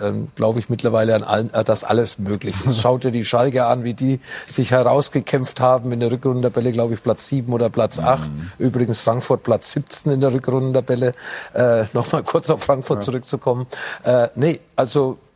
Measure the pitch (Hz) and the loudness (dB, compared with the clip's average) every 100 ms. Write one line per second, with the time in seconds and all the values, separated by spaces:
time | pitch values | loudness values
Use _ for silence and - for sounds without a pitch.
0 | 104 104 110 - 110 117 - 120 117 113 | -4 -4 -8 -2 0 0 -2 -2 0 2
1 | 110 110 104 107 113 117 107 107 - 110 | 4 2 2 0 0 -2 0 -2 0 0
2 | 110 - 98 104 101 95 131 113 120 127 | 0 -4 -4 -4 -4 -4 -2 0 2 2
3 | 127 117 107 117 135 127 120 123 120 104 | 0 -2 0 2 2 2 2 0 -2 -2
4 | 131 131 - - - - 120 127 123 131 | -2 -2 -4 -16 -8 -4 2 4 4 4
5 | 143 139 - 139 127 - 127 127 123 120 | 2 -2 0 -2 -2 0 2 2 0 -2
6 | 117 123 131 123 123 120 123 117 117 113 | 0 0 0 0 0 0 0 0 -2 -2
7 | 120 107 - 139 120 120 117 - 110 - | -2 -2 -2 -4 -2 0 0 2 0 0
8 | 120 135 76 73 87 - 127 123 120 110 | 2 2 0 -10 -12 -2 0 2 0 0
9 | - 117 - 131 - 110 - 151 - - | 0 0 0 -2 2 -2 -2 -6 -6 -6
10 | 156 135 135 131 131 131 131 131 123 123 | -2 2 2 0 0 0 0 0 0 0
11 | 123 - - - - - 123 117 110 123 | 0 -2 -10 -12 -8 0 2 4 2 -2
12 | - 156 - 170 - 156 - 135 - 123 | 0 -2 0 0 2 0 2 0 0 -2
13 | 101 123 - 139 - 120 127 - - - | -2 -4 -4 -4 0 -2 -4 -10 -12 -6
14 | - 123 117 113 156 143 - - 131 147 | 2 4 2 2 0 0 -4 -2 0 2
15 | 131 - _ | 0 -2 _